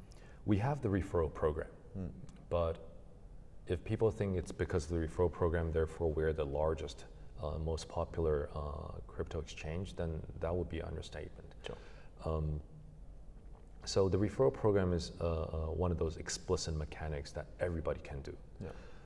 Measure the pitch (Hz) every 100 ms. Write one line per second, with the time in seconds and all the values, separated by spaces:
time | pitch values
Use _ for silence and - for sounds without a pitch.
0 | - - - - - 101 127 143 110 95
1 | - 87 80 - 80 76 - - - 98
2 | 90 - - - - 87 82 82 - -
3 | - - - - - - - 87 - 107
4 | 110 92 98 90 85 - 87 92 78 85
5 | 80 - 87 - 87 85 82 80 80 -
6 | 82 76 78 78 73 71 78 82 78 -
7 | - - - - 76 78 80 80 - -
8 | 82 - 80 76 73 76 73 76 80 85
9 | - - 85 82 73 - 78 82 95 -
10 | 85 78 - - 85 87 80 80 82 80
11 | - 78 - - - - - - - -
12 | - - 80 78 78 76 - - - -
13 | - - - - - - - - - -
14 | 95 92 104 - 135 - 110 101 92 87
15 | - - 85 80 82 80 80 82 90 82
16 | 82 76 - - - 90 - 78 76 -
17 | 78 73 71 - 73 - 90 82 78 71
18 | - 71 67 - - - 90 - - -